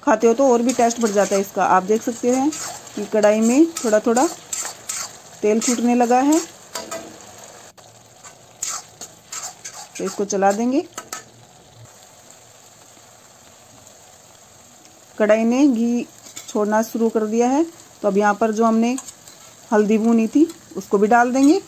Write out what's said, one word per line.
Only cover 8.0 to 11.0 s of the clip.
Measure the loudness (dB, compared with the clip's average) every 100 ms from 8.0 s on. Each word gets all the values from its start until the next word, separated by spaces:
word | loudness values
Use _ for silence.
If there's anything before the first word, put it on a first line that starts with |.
| -20 _ -20 -20 -20 -14 -12 -12 -16 -20 -20 -20 -18 -16 -16 -16 -20 -20 -20 -10
तो |
इसको | -10 -6
चला | -6 0 0
देंगे। | 0 0 -2 -4 -14